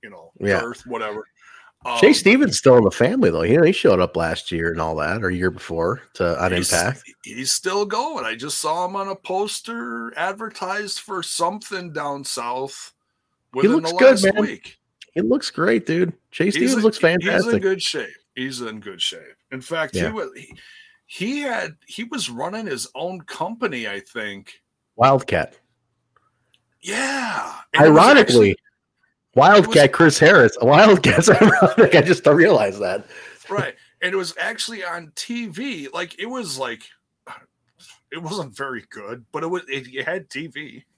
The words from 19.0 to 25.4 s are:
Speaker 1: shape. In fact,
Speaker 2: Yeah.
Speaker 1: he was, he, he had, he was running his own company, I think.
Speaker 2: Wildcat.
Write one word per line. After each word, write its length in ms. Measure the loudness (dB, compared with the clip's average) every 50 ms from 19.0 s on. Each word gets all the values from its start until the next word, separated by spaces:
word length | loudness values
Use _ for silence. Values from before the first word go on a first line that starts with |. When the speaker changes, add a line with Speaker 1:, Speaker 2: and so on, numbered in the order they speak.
Speaker 1:
shape. 200 | -6 -6 -6 -10 -20 -20 -20 _ _ _ -16
In 80 | -16
fact, 340 | -10 -8 -6 -6 -6 -4 -4
Speaker 2:
Yeah. 120 | -4 -4 -4
Speaker 1:
he 40 |
was, 180 | -4 -6 -10 -10 -12
he, 180 | -20 -20 _ -20 _ -20 -20 -20 -20 -20 _ _ _ _
he 340 | _ -12 -10 -8 -6 -6 -6 -8
had, 340 | -6 -6 -6 -8 -10 -14 _ _ _
he 160 | -14 -14 -14
was 260 | -10 -10 -10 -8 -10
running 380 | -10 -10 -10 -10 -10 -10 -10 -10
his 220 | -8 -10 -10 -12 _
own 280 | -10 -10 -10 -10 -12
company, 680 | -16 -18 -10 -10 -8 -10 -8 -10 -10 -8 -8 -8 -8 -8
I 140 | -10 -12
think. 600 | -14 _ _ -10 -10 -10 -12 -14 -18 -20 -20 _ _ _ _ _ _ _ _ -6
Speaker 2:
Wildcat. 600 | -2 -2 -2 -2 -4 -4 -6 -6